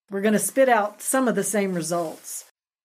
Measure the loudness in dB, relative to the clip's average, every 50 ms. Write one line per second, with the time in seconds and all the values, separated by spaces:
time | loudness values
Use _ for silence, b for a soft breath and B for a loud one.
0 | _ -10 -6 -2 0 0 2 0 0 0 2 4 4 6 4 4 2 0 -4 -8
1 | -6 -2 0 0 2 2 0 0 -2 -2 -2 -2 -2 -2 -2 -4 -4 -4 -4 -4
2 | -4 -4 -8 -12 -14 -14 -14 -14 -16 -18 _ _ _ _ _ _